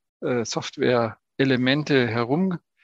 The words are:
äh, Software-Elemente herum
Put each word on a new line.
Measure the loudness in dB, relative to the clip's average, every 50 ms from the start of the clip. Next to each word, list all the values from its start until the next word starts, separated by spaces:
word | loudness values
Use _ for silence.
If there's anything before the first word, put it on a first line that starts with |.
| _ _ _ -8
äh, | -4 -4 -2 -2 -4
Software-Elemente | -4 -6 -8 -8 -8 -4 -2 0 2 2 2 0 -2 -4 -10 _ _ _ 0 0 2 2 2 2 2 0 0 0 2 2 2 2 2
herum | 0 -2 -2 0 0 0 0 -2 -4 -6 _ _ _ _